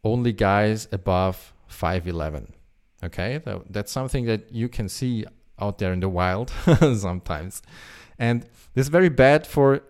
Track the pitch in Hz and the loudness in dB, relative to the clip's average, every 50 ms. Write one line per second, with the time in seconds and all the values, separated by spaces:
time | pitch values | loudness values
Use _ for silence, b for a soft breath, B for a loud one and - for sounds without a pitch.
0 | - 110 117 123 120 120 110 - 110 95 98 101 107 107 110 107 - - - 95 | -4 -2 -2 0 0 -2 0 2 2 2 4 4 2 2 0 -2 -4 -6 -8 -4
1 | - 101 92 90 92 95 92 - - - _ _ _ - - - - 82 90 92 | -2 0 0 2 2 0 -2 -4 -10 -20 _ _ _ -20 -10 -6 -4 -2 -2 -2
2 | 85 90 87 82 76 78 76 69 52 - - - _ _ _ _ _ _ _ _ | -4 -6 -6 -6 -6 -6 -8 -10 -12 -14 -20 -20 _ _ _ _ _ _ _ _
3 | - 87 - - 90 110 131 151 160 117 98 92 - - 98 104 104 - - 131 | -14 -10 -8 -6 -6 -6 -6 -8 -8 -10 -10 -10 -12 -10 -8 -8 -8 -6 -6 -6
4 | 131 131 - 139 120 117 110 104 - - - 113 117 123 - - 110 95 - - | -6 -4 -4 -2 -2 -2 -2 -2 -4 -8 -6 -6 -6 -4 -4 -6 -6 -6 -6 -6
5 | 131 127 120 110 107 - - _ _ _ - - 98 104 98 - 104 92 92 92 | -4 -4 -4 -4 -6 -8 -14 _ _ _ -12 -8 -6 -6 -4 -4 -4 -2 -2 -2
6 | 92 98 90 87 90 90 92 101 123 - - - - 175 160 - 170 147 123 104 | -2 -2 -2 0 0 0 0 -2 -4 -6 -8 -2 2 4 6 6 6 4 4 0
7 | 95 92 90 90 - - 87 73 82 95 - - B B B B B B B B | -2 -4 -6 -6 -8 -8 -8 -8 -10 -12 -14 -16 B B B B B B B B
8 | B B B - 120 120 120 120 120 - b b b b - 127 135 143 156 175 | B B B -4 -2 0 0 -2 -4 -8 b b b b -2 -2 0 2 4 4
9 | 185 175 139 123 131 135 147 151 151 - - 147 139 139 139 - - | 4 4 6 6 6 8 6 6 2 0 2 4 6 6 4 2 0